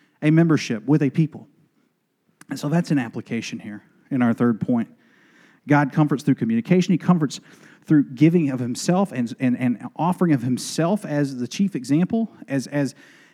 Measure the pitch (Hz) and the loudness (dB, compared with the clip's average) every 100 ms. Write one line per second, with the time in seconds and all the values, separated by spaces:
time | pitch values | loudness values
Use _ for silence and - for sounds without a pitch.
0 | _ _ 151 160 170 147 - 110 110 151 | _ _ 2 4 4 2 0 -4 0 2
1 | 139 - 156 - - _ _ _ _ _ | 2 0 -2 -4 -20 _ _ _ _ _
2 | _ _ _ _ - 139 147 170 170 143 | _ _ _ _ -12 -8 0 0 2 0
3 | 117 120 - 117 - 117 104 104 - _ | -2 -8 -8 -8 -8 -12 -12 -16 -18 _
4 | _ 135 120 110 120 110 - 120 107 _ | _ 0 2 2 0 0 -2 -2 -4 _
5 | _ _ _ _ _ _ - 147 143 - | _ _ _ _ _ _ 0 2 2 0
6 | 151 135 - 131 113 113 - 180 180 170 | 0 0 0 0 0 -2 2 2 2 0
7 | - 180 143 - - - - _ - 156 | 2 2 0 -6 -18 -20 -20 _ 2 2
8 | 127 123 156 175 143 127 123 117 - 180 | 2 2 4 4 0 -2 -6 -4 0 0
9 | 196 123 117 127 127 123 127 110 - - | 0 -4 -6 -2 -2 0 -2 -4 -8 -4
10 | 165 175 175 139 123 123 - - 170 208 | -4 0 2 2 0 -4 -4 -2 -2 -2
11 | 151 147 139 127 120 - 196 135 127 147 | -2 -2 -2 -4 -6 -2 -2 -4 -2 0
12 | 180 226 226 - - 135 - 147 135 - | 0 -2 -4 -8 -6 -6 -4 -4 -4 -6
13 | - _ _ | -20 _ _